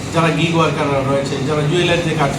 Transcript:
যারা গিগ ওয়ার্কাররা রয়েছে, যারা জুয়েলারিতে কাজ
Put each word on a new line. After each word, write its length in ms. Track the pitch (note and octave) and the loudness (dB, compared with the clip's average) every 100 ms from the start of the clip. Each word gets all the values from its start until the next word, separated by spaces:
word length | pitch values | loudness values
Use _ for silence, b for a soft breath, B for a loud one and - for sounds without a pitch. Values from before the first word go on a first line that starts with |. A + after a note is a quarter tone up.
| - | -2
যারা 160 | D#3+ D#3+ | 0 2
গিগ 280 | D#3+ E3 E3 | 2 0 2
ওয়ার্কাররা 560 | D3+ D3 D3 C#3 C3 | 0 0 -2 0 0
রয়েছে, 240 | C#3 C#3 C#3 C3+ | -2 -2 -4 -2
যারা 140 | D3+ | 0
জুয়েলারিতে 540 | D3+ F3+ F3 E3+ E3 D3+ | 0 2 2 0 0 0
কাজ 160 | C#3+ | 0